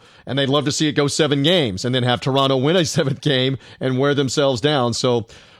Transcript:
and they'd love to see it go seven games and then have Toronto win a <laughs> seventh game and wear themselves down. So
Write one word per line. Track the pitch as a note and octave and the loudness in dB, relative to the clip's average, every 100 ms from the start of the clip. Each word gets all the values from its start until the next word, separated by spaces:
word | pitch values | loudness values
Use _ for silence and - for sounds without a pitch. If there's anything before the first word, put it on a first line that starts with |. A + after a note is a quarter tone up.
| - - - | -18 -20 -8
and | C3+ | -4
they'd | C3+ | 0
love | C#3+ C#3 | 0 0
to | |
see | - D#3 | -2 0
it | |
go | C#3 C#3+ | 0 0
seven | - D3+ C#3 | 2 0 2
games | C#3+ F#3 B2 F#2 | 2 2 0 -2
and | A#2+ | -2
then | C3 | 0
have | B2 B2 | 0 0
Toronto | C3+ C3+ C3+ C3+ | 0 0 2 2
win | C#3 F#3 | 2 2
a | D#3+ | 0
<laughs> | |
seventh | - C#3 C3 | 0 -2 -2
game | D3 C3 B2+ C3 - - | -2 0 0 -4 -10 -8
and | B2+ B2+ | -4 0
wear | C#3+ C#3+ | 0 0
themselves | C3+ D3+ C#3 B2 | 0 0 0 0
down. | C#3+ D3+ A#2+ | 0 0 0
So | A2+ B2+ A#2+ G#2 - - - | 0 0 0 -4 -12 -20 -20